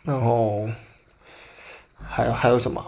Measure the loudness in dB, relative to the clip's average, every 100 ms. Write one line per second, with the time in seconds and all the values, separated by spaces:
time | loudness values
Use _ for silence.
0 | -4 0 2 2 2 0 -4 -8 -12 -20
1 | _ _ -20 -20 -20 -20 -20 -20 -20 -18
2 | -8 -2 -2 2 4 4 2 -4